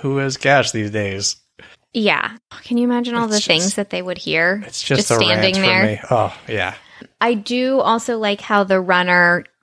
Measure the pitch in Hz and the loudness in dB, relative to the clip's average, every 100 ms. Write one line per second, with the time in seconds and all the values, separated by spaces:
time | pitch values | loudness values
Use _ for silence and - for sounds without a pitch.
0 | 135 139 135 131 139 139 120 113 104 107 | -4 -2 -2 -2 2 4 2 -2 -4 -2
1 | 101 95 - - _ _ - - _ 233 | -4 -4 -6 -8 _ _ -20 -20 _ -2
2 | 202 151 - 226 _ - - 240 240 240 | 0 0 -2 -8 _ -20 -6 -2 0 0
3 | 240 233 226 208 - 165 185 208 196 180 | -2 -4 -2 0 2 0 0 -2 -4 -6
4 | 180 175 160 156 175 202 202 - - 139 | -8 -8 -4 0 0 -2 -6 -10 -2 0
5 | 202 117 175 175 - 190 190 185 107 104 | 2 2 2 2 2 2 2 2 2 -2
6 | - 120 101 - - 107 90 - - - | 0 0 0 -4 -8 -4 -4 -6 -18 -20
7 | - _ 233 226 208 247 254 269 - 226 | -20 _ -2 0 -2 -2 0 2 2 0
8 | 240 226 208 202 - 208 190 190 180 180 | -2 -2 -2 -4 0 0 4 2 4 2
9 | 180 180 175 175 - _ | 4 4 6 4 -2 _